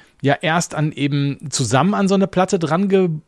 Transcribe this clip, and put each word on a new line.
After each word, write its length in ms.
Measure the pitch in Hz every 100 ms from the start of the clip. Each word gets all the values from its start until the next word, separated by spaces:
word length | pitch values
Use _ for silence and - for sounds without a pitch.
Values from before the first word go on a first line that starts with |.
| - _
ja 140 | 131 139
erst 340 | 160 170 - 151
an 160 | 151
eben 580 | - 139 143 139 135 147
zusammen 440 | - 120 131 170
an 140 | 202 196
so 60 | 196
eine 120 | 190
Platte 320 | - 185 196
dran 300 | 156 165 202
ge-, 200 | 190 185 156